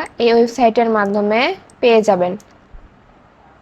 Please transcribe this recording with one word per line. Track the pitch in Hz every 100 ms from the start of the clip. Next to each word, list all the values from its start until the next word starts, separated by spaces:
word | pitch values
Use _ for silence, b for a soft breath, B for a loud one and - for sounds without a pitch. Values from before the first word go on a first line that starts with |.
| 320 -
এই | 233
ওয়েবসাইটের | 233 233 240 233 226 226
মাধ্যমে | 220 202 208 208 214 285 381 - _
পেয়ে | 247 226
যাবেন। | 214 190 180 196 - _ _ - - _ _ _ _ _ _ _